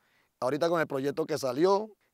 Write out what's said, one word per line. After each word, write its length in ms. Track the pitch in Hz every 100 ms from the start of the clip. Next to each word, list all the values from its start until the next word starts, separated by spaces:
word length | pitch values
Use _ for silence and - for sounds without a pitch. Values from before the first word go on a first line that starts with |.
| _ _ _ _
Ahorita 280 | 127 151 170
con 140 | 170
el 60 | 151
proyecto 400 | 135 139 143 151
que 100 | 143
salió, 540 | 131 127 185 196 220 - _